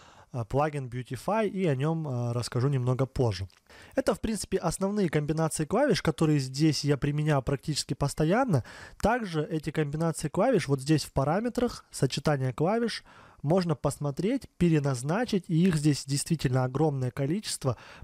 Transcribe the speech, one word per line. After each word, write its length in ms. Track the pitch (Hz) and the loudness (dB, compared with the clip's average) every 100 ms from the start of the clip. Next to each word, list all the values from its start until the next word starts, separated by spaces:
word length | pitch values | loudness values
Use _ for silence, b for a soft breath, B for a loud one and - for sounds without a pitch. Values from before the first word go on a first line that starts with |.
| B B B 131 | B B B -8
э, 100 | 113 | -2
плагин 420 | 131 156 147 131 | 0 0 -2 -8
Beautify, 600 | 123 123 123 - 214 214 | -8 -8 -8 -2 -2 0
и 200 | 185 185 | 0 0
о 80 | 127 | 0
нем, 320 | 147 165 151 | 0 -2 -2
э, 240 | 123 120 | -4 -2
расскажу 360 | 120 113 127 135 | -2 -4 0 0
немного 380 | 139 123 123 131 | 2 0 0 0
позже. 420 | - 120 92 95 _ B B B - | 0 0 0 -8 _ B B B -2
Это, 180 | - | 0
в 60 | 202 | 0
принципе, 380 | 214 220 - 190 | -2 -4 -2 -2
основные 520 | 170 - 190 208 180 | -2 -2 -2 0 0
комбинации 560 | 156 147 156 160 - 151 | 0 0 0 0 -2 -2
клавиш, 360 | 208 285 180 | 2 2 2
которые 380 | - - 160 151 | 0 2 2 2
здесь 440 | 131 131 156 143 | 0 2 2 2
я 140 | 143 143 | 0 0
применяю 440 | 143 147 151 143 | 0 0 2 0
практически 500 | 127 143 - 147 - | 0 -2 -2 -4 -4
постоянно. 720 | 147 143 - 156 214 269 143 B B B B | -4 -4 0 2 2 2 0 B B B B
Также 460 | 196 247 214 160 151 | 0 0 -2 -4 -2
эти 240 | 160 156 | -4 -4
комбинации 580 | 156 147 151 165 151 151 | -2 -2 -2 -2 -2 -4
клавиш 380 | - 226 233 135 | 0 2 2 2
вот 140 | 139 | 0
здесь 220 | 131 156 | 2 2
в 80 | - | 2
параметрах, 720 | - 135 175 240 233 240 - - | 0 0 0 -2 -2 -2 -4 -14
сочетание 600 | - 139 - 156 143 131 | -2 0 0 0 0 0
клавиш, 520 | 123 160 226 233 - B B B B | 0 0 0 -2 -4 B B B B
можно 320 | 139 185 175 156 | 0 2 2 0
посмотреть, 760 | 147 - 147 135 180 262 - - | -2 -2 -4 -2 -2 -2 -4 0
переназначить, 880 | 175 156 139 127 135 185 247 202 - | 4 4 2 0 0 -2 0 -2 0
и 180 | 160 185 | 2 4
их 80 | 156 | 4
здесь 300 | 151 139 - | 4 2 0
действительно 580 | 139 - 160 135 127 | -4 0 0 2 2
огромное 480 | 127 131 156 139 127 | 0 2 0 0 -2
количество, 640 | 135 139 190 - - 139 113 B B | -2 -2 -2 -4 -4 -2 -2 B B